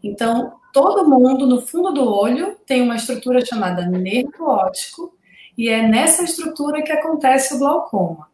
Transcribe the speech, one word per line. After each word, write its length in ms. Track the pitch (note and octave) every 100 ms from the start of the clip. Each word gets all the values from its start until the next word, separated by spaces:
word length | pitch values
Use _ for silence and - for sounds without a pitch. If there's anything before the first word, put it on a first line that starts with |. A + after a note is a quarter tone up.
Então, 520 | G#3 G#3 A#3 A#3 - - _
todo 360 | C#4 C#4+ G4+ D#4
mundo, 380 | C4 B3+ C4+ C4+
no 160 | B3
fundo 300 | - E4 F#4
do 160 | C#4+ B3
olho, 480 | G3+ G#3+ B3+ F#4 G#4 _
tem 160 | B3+
uma 140 | B3 A3+
estrutura 480 | A3+ A3+ B3 B3
chamada 420 | A#3+ A3+ F#3+ F3 F3
nervo 580 | F3+ F#3 A3 C#4 -
óptico, 720 | D#4+ A3 F#3 F#3+ - - F4 _ _ _ - -
e 120 | A#3
é 180 | A3 A3
nessa 380 | A3+ E4 E4
estrutura 580 | F4 - D#4+ - D4 D4+
que 80 | D4+
acontece 640 | D4+ D#4 D#4 C4+ C4+ C4
o 40 | C4
glaucoma. 720 | C#4 C#4 - G3+ E3+ E3 -